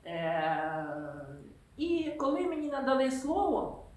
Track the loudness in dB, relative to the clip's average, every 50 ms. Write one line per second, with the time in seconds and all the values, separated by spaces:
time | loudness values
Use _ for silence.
0 | -10 -6 -4 -2 0 2 2 2 2 2 2 2 0 0 -2 -2 -2 -4 -4 -6
1 | -6 -8 -8 -10 -10 -12 -12 -14 -14 -18 -20 -20 -20 -20 -6 -4 0 2 2 2
2 | 2 0 -2 0 2 2 2 2 0 0 0 -2 -2 -2 -2 0 2 4 4 4
3 | 4 2 0 -2 -2 0 2 2 4 4 4 2 0 -2 -8 -12 -14 -18 -20